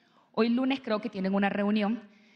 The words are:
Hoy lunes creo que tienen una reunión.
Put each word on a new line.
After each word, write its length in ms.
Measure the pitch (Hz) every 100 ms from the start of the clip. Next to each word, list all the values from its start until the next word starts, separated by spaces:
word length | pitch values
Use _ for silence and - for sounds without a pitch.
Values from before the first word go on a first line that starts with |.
| _ _ _
Hoy 160 | - 233
lunes 320 | 240 262 269
creo 220 | 220 214
que 80 | 240
tienen 240 | 196 190
una 160 | 196 196
reunión. 580 | 208 202 214 202 240 - - -